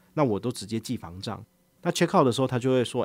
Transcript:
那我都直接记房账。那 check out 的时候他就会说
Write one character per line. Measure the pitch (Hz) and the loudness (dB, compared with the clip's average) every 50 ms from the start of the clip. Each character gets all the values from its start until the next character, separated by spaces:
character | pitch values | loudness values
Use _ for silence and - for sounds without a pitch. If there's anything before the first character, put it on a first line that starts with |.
| _ _ - | _ _ 0
那 | 156 | 0
我 | 151 123 101 95 | 2 2 2 0
都 | 110 123 | -2 -4
直 | 123 - 101 | -6 -8 -8
接 | 98 110 113 | -8 -8 -6
记 | - - 123 | -6 -6 -8
房 | 107 - 82 85 95 | -8 -8 -12 -14 -12
账。 | 101 117 101 95 107 - _ _ _ _ _ _ | -10 -10 -10 -10 -14 -18 _ _ _ _ _ _
那 | - 175 | -4 -2
check | 170 - 175 165 - | 0 0 0 4 4
out | 180 147 | 4 4
的 | 123 | 4
时 | 113 - | 4 2
候 | 135 | 0
他 | 127 123 123 | 0 0 0
就 | 117 131 | 2 2
会 | 131 127 117 | 2 2 2
说 | - - 123 | 0 -2 -4